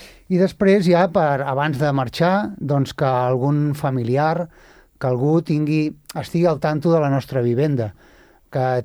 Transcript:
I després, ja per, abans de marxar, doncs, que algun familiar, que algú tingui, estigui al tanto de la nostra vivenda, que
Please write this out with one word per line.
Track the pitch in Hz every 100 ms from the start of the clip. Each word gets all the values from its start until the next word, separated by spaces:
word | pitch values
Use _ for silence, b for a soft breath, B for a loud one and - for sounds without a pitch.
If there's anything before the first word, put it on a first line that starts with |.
| B B B
I | 180
després, | 190 - 196 202 180
ja | 170 185
per, | 190 151 135 139
abans | 135 151 131
de | 147 139
marxar, | 120 - 170 196 208 -
doncs, | 143 143 135 -
que | 135
algun | 123 127 127 139 147 147 147
familiar, | 147 131 117 135 156 170 165 B B B B -
que | 131
algú | 123 143 165 165
tingui, | 151 147 156 151 - - 160
estigui | - 170 175
al | 147
tanto | 156 151 170
de | 165
la | 143
nostra | 139 - 131
vivenda, | 120 120 147 135 107 - b b b b _
que | 139 131 123